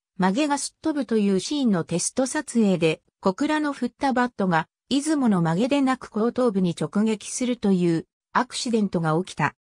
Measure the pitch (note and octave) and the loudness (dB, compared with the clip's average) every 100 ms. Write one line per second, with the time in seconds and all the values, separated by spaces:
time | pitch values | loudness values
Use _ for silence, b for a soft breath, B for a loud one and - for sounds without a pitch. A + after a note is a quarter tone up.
0 | _ - F#3 G#3 D4+ C#4 - _ D#4+ D4 | _ -2 0 2 0 -2 -6 _ -4 -2
1 | A#3+ A3 G3+ F#3+ - D4 B3 F3+ D#3 E3+ | -2 0 2 0 -2 -2 0 0 0 -4
2 | - - C4 D4+ - A#3 G#3 F3 E3 D#3 | -4 -2 -2 -4 -4 0 2 2 0 -2
3 | _ _ G3 F#3+ D4+ D#4 D4+ C#4 B3 - | _ _ -2 0 0 -2 -2 -4 -6 -4
4 | C#4 B3 B3 - F#3 E3 - _ - C#4 | -2 0 -2 -2 0 0 -2 _ -4 -2
5 | D4+ D4+ B3 F#3 E3 E3+ B3 C#4+ C4 B3+ | 0 0 2 2 2 0 0 2 0 -2
6 | - G#3+ A#3 B3 B3 F#3+ F3+ D#3+ D#3 G3+ | -4 -4 -2 0 0 2 0 -2 -4 0
7 | A3 G#3+ - - B3 A#3+ G3+ F#3 F3 D#3+ | 0 -2 -6 -6 -4 -2 2 2 2 0
8 | - _ _ G#3 - - B3+ A3 G3 F3 | -4 _ _ -4 -4 -6 -2 0 0 0
9 | E3 D#3 F#3 - C#3+ - | 0 0 -2 -2 -4 -4